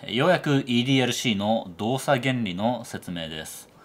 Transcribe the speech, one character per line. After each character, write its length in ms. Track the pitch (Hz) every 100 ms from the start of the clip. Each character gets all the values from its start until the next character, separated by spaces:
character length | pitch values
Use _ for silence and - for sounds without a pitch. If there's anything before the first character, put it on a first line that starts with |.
| 95
よ 180 | 110 165
う 20 |
や 120 | 160
く 160 | 156 139 -
イ 160 | 120
ー 20 |
デ 80 | 127
ィ 60 | 135
ー 40 |
エ 40 | 120
ル 60 |
シ 180 | 113 127
ー 40 | 98
の 340 | 104 113 92 82
動 200 | 107 131
作 220 | - 131
原 220 | 131 127
理 120 | 104
の 300 | 90 113 120
説 260 | - 95 -
明 200 | 85 80
で 160 | 78 78
す。 260 | - - -